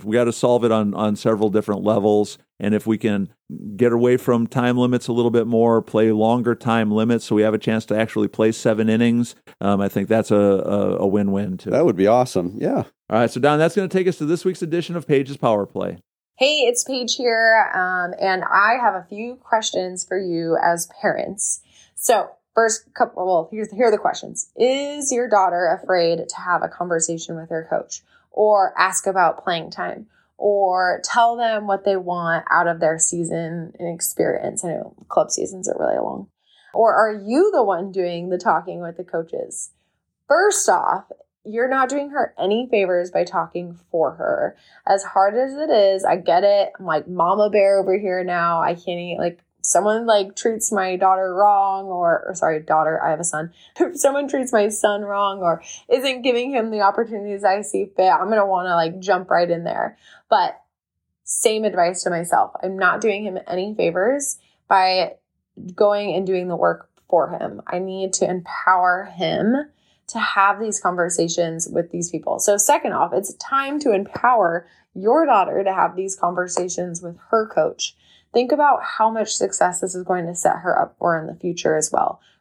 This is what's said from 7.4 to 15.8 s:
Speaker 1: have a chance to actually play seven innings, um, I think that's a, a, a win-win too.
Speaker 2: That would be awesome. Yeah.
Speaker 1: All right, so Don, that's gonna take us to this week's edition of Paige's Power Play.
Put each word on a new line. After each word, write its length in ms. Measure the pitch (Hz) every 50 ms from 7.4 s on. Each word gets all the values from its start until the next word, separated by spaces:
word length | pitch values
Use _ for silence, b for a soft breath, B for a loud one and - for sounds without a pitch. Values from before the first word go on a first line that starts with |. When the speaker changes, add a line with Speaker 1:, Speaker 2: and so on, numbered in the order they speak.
Speaker 1:
have 140 | 107 110 107
a 40 | 107
chance 280 | - 113 113 110 -
to 120 | - 107 107
actually 300 | 110 107 - 110 107 98
play 240 | - - 110 110 113
seven 380 | - - 120 110 107 110 110
innings, 440 | 110 113 120 117 117 120 120 - - b b b b b -
um, 180 | 98 101 95
I 80 | 101 98
think 200 | - 101 98 95
that's 220 | 110 113 104 -
a, 60 | 110
a, 600 | 104 101 101 98 95 - - 98 101 98 98 95 95
a 80 | 92
win-win 500 | 101 95 104 101 98 98 98 104 170 185
too. 140 | - - 95
Speaker 2:
That 160 | 107 127 165
would 100 | 156 104
be 100 | 85 95
awesome. 520 | 101 117 123 127 123 - - 87 90 98 117
Yeah. 220 | - 180 269 254 - - _ _ _ -
Speaker 1:
All 100 | 104 113
right, 120 | 123 147
so 100 | - 131
Don, 180 | 123 147 151 151
that's 160 | 160 170 -
gonna 140 | 208 190 185
take 180 | - 185 180
us 120 | 185 170 -
to 80 | 156
this 180 | 147 175 165 -
week's 160 | 185 185 -
edition 340 | 180 156 160 170 165 - 170
of 140 | 175 143 -
Paige's 300 | 147 139 139 131 139 -
Power 260 | - 123 110 104 98
Play. 360 | - - 98